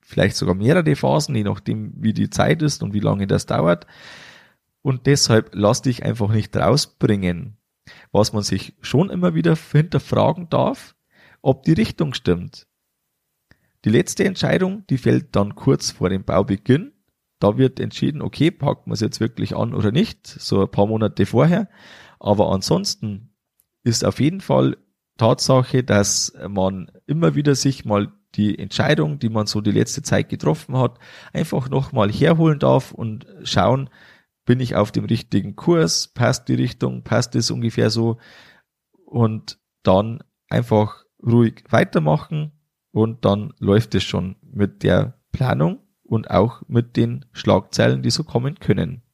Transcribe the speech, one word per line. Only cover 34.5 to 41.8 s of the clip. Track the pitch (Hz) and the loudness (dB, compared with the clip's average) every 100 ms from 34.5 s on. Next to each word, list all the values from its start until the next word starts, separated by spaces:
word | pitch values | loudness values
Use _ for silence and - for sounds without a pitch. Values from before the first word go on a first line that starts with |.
| 123 | 0
ich | 123 82 | 2 -2
auf | 107 | 0
dem | - 104 | -2 -2
richtigen | 113 - - 107 98 | -4 -2 -4 -4 -4
Kurs, | - 170 160 - - | 0 2 2 -2 -6
passt | - 120 127 - | -2 0 0 -2
die | 123 | -2
Richtung, | 127 - 131 123 | -2 -4 -6 -6
passt | - 117 - 123 | -2 -2 0 -2
es | 117 | -2
ungefähr | 123 117 113 113 | -2 -4 0 0
so, | 110 113 113 - - - _ _ _ _ _ _ | 0 -2 -4 -12 -20 -20 _ _ _ _ _ _
und | 120 113 110 - - _ _ | 0 0 0 -10 -20 _ _
dann | - 95 110 117 - _ _ | 2 4 2 -8 -16 _ _
einfach | 113 120 110 107 - _ _ - | -2 2 2 2 -4 _ _ 2
ruhig | 117 113 - _ | 4 4 0 _
weitermachen | 113 | 0